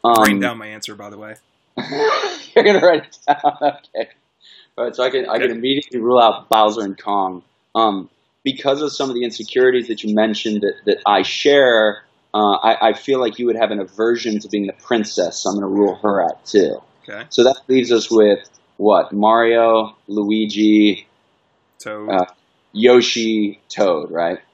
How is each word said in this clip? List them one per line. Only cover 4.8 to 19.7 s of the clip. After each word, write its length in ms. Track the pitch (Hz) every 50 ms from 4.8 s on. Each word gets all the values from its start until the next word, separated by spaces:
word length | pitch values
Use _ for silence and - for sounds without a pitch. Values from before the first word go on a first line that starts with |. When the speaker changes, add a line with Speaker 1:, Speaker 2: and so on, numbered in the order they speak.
| 120
Speaker 1:
right. 120 | 120 -
So 60 | -
I 80 | 127 131
can, 180 | 127 131 123 -
I 60 | -
can 160 | 117 127 123
Speaker 2:
Okay. 80 | 117 117
Speaker 1:
immediately 420 | 120 131 139 143 - - - 123
rule 200 | 110 120 123 123
out 280 | 117 110 101 107 - _
Bowser 340 | 110 110 107 107 107 113
and 140 | 104 98 95 -
Kong. 440 | - 104 101 101 95 92 92 87 _ _ _ _ _ _ _
Um, 340 | 110 113 107 98 95 87 _ _ _ _ _ _ _ _
because 360 | 135 131 - - 139 139 143
of 120 | 151 143
some 180 | - - 143 135
of 40 | 123
the 100 | 120 123
insecurities 640 | 117 110 - 110 - - 127 127 127 127 123 113 113
that 140 | 113 107
you 120 | - 107 107
mentioned 480 | 107 110 113 107 104 - 110 107 104
that, 120 | 101 98 - - _
that 120 | 104 95 - -
I 160 | 101 104 95
share, 800 | 92 - - - - 143 143 143 135 123 117 110 107 107 104 - _ _ _ _ _ _ -
uh, 220 | 104 107 101 98 -
I, 260 | - 113 113 - 113 113
I 40 | 101
feel 260 | - - - 135 131
like 180 | 123 117 110 -
you 80 | 123
would 100 | 120 110
have 140 | 113 113 104
an 80 | 107 104
aversion 600 | 95 90 _ 107 110 117 120 117 117 117 107 104
to 80 | 107 104
being 180 | 107 104 101
the 60 | 95
princess. 720 | - _ _ - 123 113 107 104 - - 90 90 - -
So 80 | - 95
I'm 60 | 98
gonna 120 | 101 101 95
rule 280 | 98 101 104 101 92 -
her 220 | - 104 101 95 87
out 200 | 80 78 - _
too. 320 | - - 104 90 71 - - _ _ _ _ _ -
Speaker 2:
Okay. 160 | 104 104 120 _
Speaker 1:
So 160 | - - 117
that 160 | 127 135 - _ -
leaves 240 | 131 131 120 113
us 180 | 120 113 107 -
with 280 | 117 110 107 104 98 - - _ _ _ _ _ _ -
what? 340 | 98 107 101 87 - -
Mario, 840 | - 101 104 110 113 117 117 113 117 117 113 113